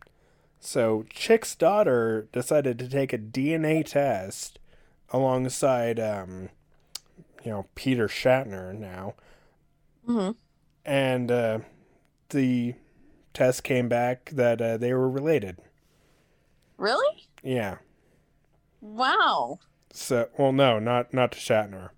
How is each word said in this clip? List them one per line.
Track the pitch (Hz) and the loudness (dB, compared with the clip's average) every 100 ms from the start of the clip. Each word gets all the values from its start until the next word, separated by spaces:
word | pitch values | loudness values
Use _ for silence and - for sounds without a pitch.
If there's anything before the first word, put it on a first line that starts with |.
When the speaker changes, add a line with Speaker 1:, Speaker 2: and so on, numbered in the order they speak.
| - _ _ _ _ _ | -20 _ _ _ _ _
Speaker 1:
So | - 135 113 110 - | -6 0 2 0 -4
Chick's | - - 226 - - | -4 2 4 2 0
daughter | 165 208 185 123 113 110 107 | 4 4 4 4 2 0 -2
decided | 123 123 151 135 117 | -6 0 2 2 -2
to | 127 | -4
take | 139 135 | -2 -2
a | 117 | -4
D | 110 131 143 | -6 -4 -2
N | 160 156 | 0 2
A | 160 | 0
test | 151 143 139 101 95 - - - - - _ _ - | 0 0 0 0 -4 -10 -14 -16 -20 -20 _ _ -6
alongside, | 127 131 127 127 - 139 127 117 117 | 0 2 2 -2 0 2 2 0 0
um, | 110 101 92 92 95 - _ _ _ - - - - - | -2 -4 -8 -12 -14 -16 _ _ _ -20 -20 -20 -20 -14
you | 117 | -8
know, | 104 - - | -8 -8 -6
Peter | 135 127 107 | -2 2 0
Shatner | - 131 127 131 95 92 104 | 2 4 4 2 -8 -10 -12
now. | 101 92 98 - _ - _ _ _ _ _ _ 240 | -12 -10 -12 -12 _ -20 _ _ _ _ _ _ -4
Speaker 2:
Mm-hmm. | 240 185 233 _ _ _ _ | -2 -2 -4 _ _ _ _
Speaker 1:
And, | - 139 131 127 120 | -2 0 2 0 0
uh, | 120 113 110 - - _ _ _ _ - | 0 0 -2 -6 -20 _ _ _ _ -6
the | 143 131 123 120 123 _ _ _ _ _ | 0 2 0 -2 -6 _ _ _ _ _
test | - 127 127 | 0 2 2
came | - 127 120 | -2 0 2
back | 120 123 127 - | 0 0 -4 -6
that, | 143 120 117 | 0 2 2
uh, | 117 113 | 0 -2
they | 120 | 0
were | 127 131 | 0 0
related. | 135 151 151 98 90 - _ _ _ _ _ _ _ _ _ _ - | 0 0 0 0 -10 -20 _ _ _ _ _ _ _ _ _ _ -6
Speaker 2:
Really? | 196 269 554 640 - - | -2 2 0 -2 -10 -14
Speaker 1:
Yeah. | 131 127 101 90 - _ _ _ _ _ _ _ _ _ | -4 -2 -4 -8 -14 _ _ _ _ _ _ _ _ _
Speaker 2:
Wow. | 214 214 262 381 320 175 123 165 _ _ _ | -14 -4 0 2 2 0 -2 -8 _ _ _
Speaker 1:
So, | - - 123 113 - | -14 -2 -2 0 0
well, | 139 | 2
no, | 135 135 110 | 4 4 4
not, | 110 123 123 | 2 0 0
not | 127 123 | 0 0
to | - | -2
Shatner. | - 110 104 95 92 | 0 0 0 -8 -18